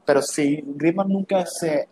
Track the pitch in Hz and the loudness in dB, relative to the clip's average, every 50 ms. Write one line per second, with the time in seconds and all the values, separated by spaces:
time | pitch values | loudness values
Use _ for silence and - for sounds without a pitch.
0 | _ - 147 139 139 - - - 151 143 143 151 147 143 143 143 147 165 170 190 | _ 2 2 2 2 0 0 0 0 0 0 0 -4 -8 -6 -2 0 0 2 2
1 | 196 196 196 196 190 - 202 190 180 175 - - 170 165 151 143 131 - | 0 0 0 -2 0 0 0 0 0 -2 -4 -4 -2 -2 0 -2 -2 -4